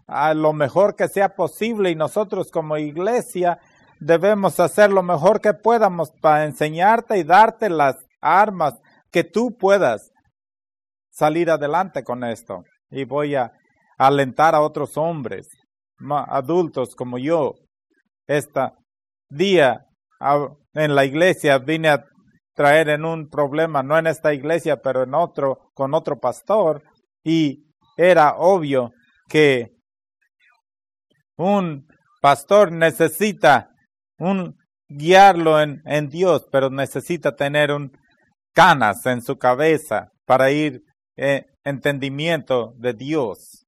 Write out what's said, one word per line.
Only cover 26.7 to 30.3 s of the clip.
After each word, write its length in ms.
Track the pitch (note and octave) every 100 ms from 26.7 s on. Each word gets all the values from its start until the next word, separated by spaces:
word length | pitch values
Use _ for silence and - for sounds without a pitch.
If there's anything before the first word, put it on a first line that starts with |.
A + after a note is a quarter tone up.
| D3 - _ _ _
y 400 | D#3+ E3 D3+ C3 _ _ _ -
era 400 | F3 E3+ D3 G#2
obvio 560 | E3 G3 D3 C3+ A#2+ - _ _ _
que 440 | D3+ D3+ B2+ A#2 _ _ _ _ _ _